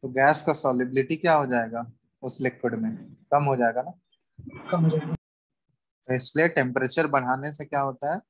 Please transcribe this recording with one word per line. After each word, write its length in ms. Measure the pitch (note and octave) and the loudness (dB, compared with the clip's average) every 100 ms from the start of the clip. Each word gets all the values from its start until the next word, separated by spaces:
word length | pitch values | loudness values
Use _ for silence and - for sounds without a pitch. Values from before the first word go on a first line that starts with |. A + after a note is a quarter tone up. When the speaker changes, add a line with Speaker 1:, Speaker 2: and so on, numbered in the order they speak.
Speaker 1:
तो 80 | C3 | -4
gas 340 | B2+ C#3 D3+ | 4 4 4
का 100 | - | 0
solubility 600 | D3 C#3 B2 B2 C3 C3 D#3+ | 0 2 2 2 0 0 0
क्या 180 | F3 | 4
हो 120 | D#3 C3+ | 4 4
जाएगा 460 | B2 A2+ A#2 A#2 - _ _ | 0 -2 -6 -10 -16 _ _
उस 200 | B2+ - | -10 -2
liquid 340 | B2+ - A#2+ A2+ | -4 -2 -4 -2
में? 380 | A2+ A2+ - | -4 -6 -14
कम 300 | - _ C#3+ | -20 _ 2
हो 120 | C#3+ C3 | 2 2
जाएगा 260 | A#2+ A#2 | 0 0
ना? 100 | B2+ - _ _ _ - - - - | -6 -12 _ _ _ -20 -18 -16 -4
Speaker 2:
कम 120 | F3 | 2
हो 60 | D#3+ | 2
जाएगा। 260 | D#3 D#3 E3 _ _ _ _ _ _ _ _ - | 0 -4 -8 _ _ _ _ _ _ _ _ -4
Speaker 1:
तो 80 | B2+ | -2
इसलिए 320 | - - E3+ | 0 2 2
temperature 600 | E3 B2+ B2 B2+ E3 D#3 | 4 0 0 -2 0 0
बढ़ाने 440 | C#3 B2 C3 D3 | 0 0 -2 -4
से 140 | D3 D3 | -10 -6
क्या 160 | C#3+ | -2
होता 320 | C#3 C3 C#3+ | -4 -4 -6
है? 80 | F3+ _ | -6 _